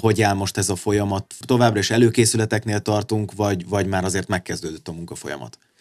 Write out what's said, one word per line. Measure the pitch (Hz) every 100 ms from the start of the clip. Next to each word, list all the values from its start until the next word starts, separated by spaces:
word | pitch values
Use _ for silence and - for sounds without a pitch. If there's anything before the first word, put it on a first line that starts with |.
hogy | 113 104
áll | 104
most | 98 98 -
ez | 95
a | 92
folyamat? | 107 104 101 98 - -
Továbbra | - 120 120 104
is | -
előkészületeknél | 113 117 120 110 113 107 110 107 104
tartunk, | 107 104 - 107 101 98
vagy, | 101 92 87
vagy | 101 95
már | 95
azért | 95 95 90
megkezdődött | 92 - 90 82 78 -
a |
munkafolyamat? | 82 85 78 71 71 58 - _ _